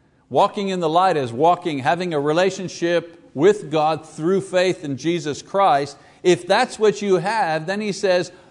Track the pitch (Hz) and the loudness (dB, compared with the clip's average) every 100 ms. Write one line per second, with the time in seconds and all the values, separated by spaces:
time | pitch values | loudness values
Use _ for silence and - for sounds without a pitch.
0 | _ _ _ 131 196 208 196 185 165 165 | _ _ _ 2 2 0 -4 -2 0 2
1 | 190 156 127 117 160 175 175 143 131 170 | 2 2 -2 2 2 2 -2 -4 -2 -2
2 | 180 156 143 156 190 190 180 - 170 170 | -2 -2 0 2 0 -2 -8 -4 -2 0
3 | - - - - 175 208 156 156 151 160 | -2 -12 -14 2 2 2 0 -2 0 -2
4 | - - 156 190 190 180 185 175 151 127 | -6 -6 0 0 0 0 0 -2 -6 -6
5 | 151 170 151 135 - 196 190 143 143 - | -4 -4 -4 -8 -4 0 2 2 0 -10
6 | - _ 175 170 - 202 233 - 214 202 | -20 _ 2 2 2 0 0 0 0 0
7 | 202 185 180 226 175 160 156 202 214 185 | 0 0 0 -2 -2 -2 -4 -4 -4 -2
8 | 196 180 175 - - | 0 0 -2 -10 -20